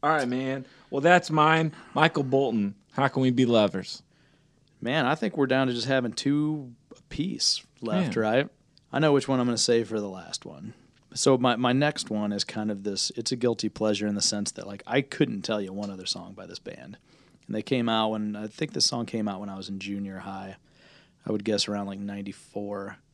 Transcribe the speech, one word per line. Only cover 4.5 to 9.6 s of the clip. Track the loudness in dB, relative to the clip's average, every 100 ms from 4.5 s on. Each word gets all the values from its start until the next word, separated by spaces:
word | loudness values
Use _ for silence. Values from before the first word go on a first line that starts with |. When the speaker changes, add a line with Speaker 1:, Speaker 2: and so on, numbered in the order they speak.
| _ _ _
Speaker 2:
Man, | -2 0 2
I | 2
think | 0 0
we're | 2
down | 4 2
to |
just | 0 0
having | 0 0
two | -2 0 0 0 -4 -8 -18 _ -20
apiece | _ -6 -6 -2 -2 -2 -6 _
left, | -2 0 0 0
Speaker 1:
Yeah. |
Speaker 2:
right? | 2 2 0 _ _ _ _
I | 2
know | 4
which | 4 4
one | 0
I'm | 2
gonna |
save | 0